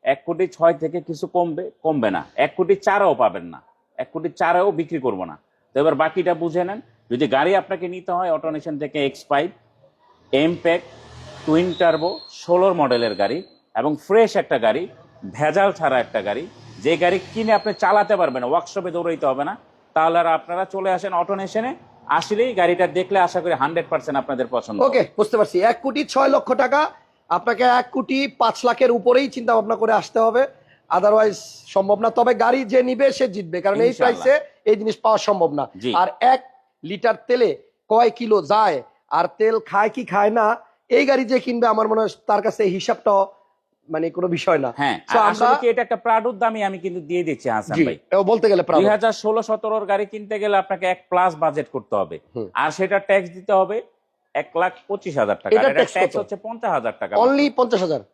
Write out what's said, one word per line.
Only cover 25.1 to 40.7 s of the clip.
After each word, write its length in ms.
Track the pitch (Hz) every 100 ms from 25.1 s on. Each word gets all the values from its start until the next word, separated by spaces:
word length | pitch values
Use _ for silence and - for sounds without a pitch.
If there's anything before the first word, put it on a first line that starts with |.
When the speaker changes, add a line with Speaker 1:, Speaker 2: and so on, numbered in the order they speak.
| -
Speaker 2:
বুঝতে 200 | 208 226
পারছি। 240 | 202 180
এক 180 | 214 233
কোটি 220 | 269 247
ছয় 240 | 254 254 277
লক্ষ 240 | 277 -
টাকা, 380 | 247 254 277 302 - _ _ _
আপনাকে 340 | - 240 220
এক 260 | 247 247 247
কোটি 360 | 262 240 269 277
পাঁচ 360 | - 233 226
লাখের 260 | 247 233 254
উপরেই 380 | 240 240 247 277
চিন্তা 260 | - 233
ভাবনা 220 | 226 208 226
করে 160 | 220
আসতে 260 | 214 - 247
হবে, 280 | 226 233 269 - _ _ _
otherwise 440 | 180 202 214 214 190 - - -
সম্ভব 340 | 196 196 202
না। 100 | 226
তবে 240 | 226 233
গাড়ি 300 | 220 233 262
যে 180 | 233 254
নিবে 300 | 254 240 277
সে 160 | 269 262
জিতবে, 320 | 190 170 175
কারণ 200 | 190 208
এই 60 | 233
Speaker 1:
ইনশাআল্লাহ। 360 | 240 247 233
Speaker 2:
প্রাইসে 220 | 254 294 294 _
এই 120 | - 214
জিনিস 200 | 214 -
পাওয়া 220 | 220 214
সম্ভব 340 | - 196 165
না। 160 | 147 131 92
Speaker 1:
জি। 180 | 120 156
Speaker 2:
আর 120 | 185 -
এক 300 | 247 262 - _ _ _
লিটার 320 | 160 190 226 220 -
তেলে 300 | 247 220 139 _ _ _
কয় 220 | 220 233
কিলো 320 | 233 233 214
যায় 400 | 151 208 214 143 - _ _
আর 160 | 156 170 -
তেল 200 | 220 226
খায় 280 | 220 196 214
কি 160 | 233
খায় 260 | 190 185 208
না, 260 | 233 214 233 -